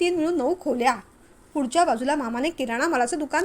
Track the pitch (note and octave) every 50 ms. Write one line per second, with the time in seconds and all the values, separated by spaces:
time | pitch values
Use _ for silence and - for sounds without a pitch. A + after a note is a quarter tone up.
0 | F4 F4+ F4+ E4+ D#4 E4+ F4+ D#4 B3 C#4+ F4+ - - D4+ B3+ B3 A#3+ B3+ A#3 G3
1 | - - - - - - - - - - - D4+ C4 A#3 - E4+ F4 D#4+ A#3 A3
2 | B3+ C4+ D4+ D4 B3+ A3+ A#3 A#3+ C#4 E4+ E4+ - C4 A3+ A3+ A#3+ D4 E4+ D#4+ B3
3 | A#3+ A#3+ F4 D4+ D4+ C#4 D4+ D#4+